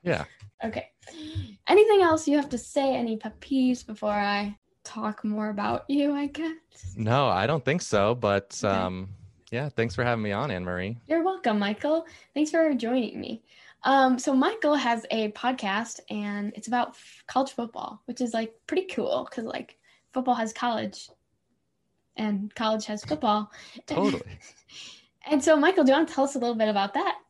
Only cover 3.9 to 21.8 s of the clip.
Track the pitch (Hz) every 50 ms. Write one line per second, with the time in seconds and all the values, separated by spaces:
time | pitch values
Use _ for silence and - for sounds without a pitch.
3.9 | 220 - - 208 208 208 202 202 202 202 208 202 208 _ _ _ _ _ _ -
4.9 | - 220 220 214 208 - - 214 208 214 214 214 208 202 202 214 233 - - -
5.9 | 277 285 285 294 285 285 285 285 285 302 320 320 320 320 _ _ _ - - 90
6.9 | 90 101 110 107 120 139 143 120 92 92 98 117 156 160 - 135 147 175 - -
7.9 | - 104 98 107 120 127 113 104 101 101 - - - - - 104 95 95 92 92
8.9 | 92 92 95 98 98 - - - _ _ _ - - 120 143 147 - - 117 117
9.9 | - - 123 123 120 113 107 104 98 104 131 147 104 90 90 90 90 90 92 98
10.9 | 117 117 _ - 302 339 330 370 381 370 - 247 214 208 202 202 214 208 - 285
11.9 | 311 330 330 - - - - _ _ 277 302 302 - 330 320 311 285 240 226 226
12.9 | 247 262 233 208 - - - - 226 226 _ _ - - - - - _ - -
13.9 | 269 269 262 254 254 247 - 302 269 262 262 359 453 453 - 294 294 285 247 240
14.9 | 233 226 - - - 220 220 214 208 - - 247 262 254 - 196 190 208 233 226
15.9 | - - - - 214 208 208 208 202 208 202 208 - - - 220 240 247 240 -
16.9 | - - - - - - _ - - 254 269 269 - - 240 226 - - - -
17.9 | 220 - _ - 247 - 254 233 226 226 226 226 - _ _ - 311 330 381 -
18.9 | - - - - - - - - - - 226 - - - - - - _ _ _
19.9 | _ _ _ _ _ 262 254 254 247 233 226 220 220 - - 247 226 220 220 208
20.9 | - - - - - _ _ _ _ _ _ _ _ _ _ _ _ _